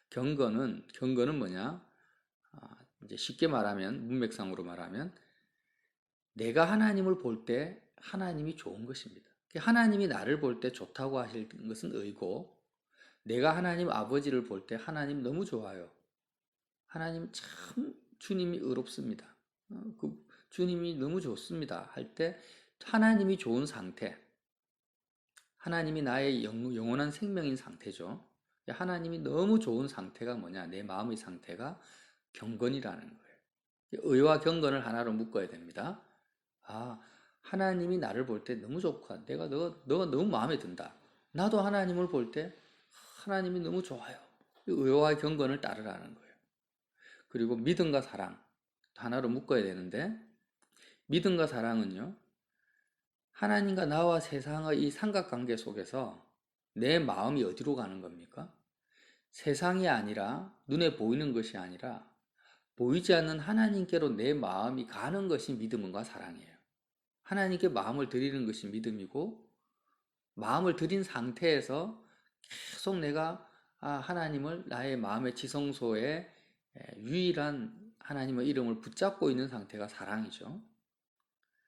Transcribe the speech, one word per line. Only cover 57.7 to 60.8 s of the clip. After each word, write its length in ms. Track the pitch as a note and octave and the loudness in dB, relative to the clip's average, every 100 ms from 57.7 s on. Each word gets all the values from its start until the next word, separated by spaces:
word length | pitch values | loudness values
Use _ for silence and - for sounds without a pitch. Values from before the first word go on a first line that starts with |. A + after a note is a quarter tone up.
| C3+ | -2
가는 240 | G2+ F#2+ | -4 -8
겁니까? 520 | F2+ E2+ - - E3 - _ _ _ _ _ _ _ | -12 -14 -18 -14 -14 -16 _ _ _ _ _ _ _
세상이 580 | - - C3+ F3 F#3 F#3 | -6 0 2 4 4 4
아니라, 640 | B2 G#2 G#2+ G2+ C#3+ F#3+ - - | 4 2 -2 -2 -4 -8 -12 -2
눈에 300 | C#3+ | 2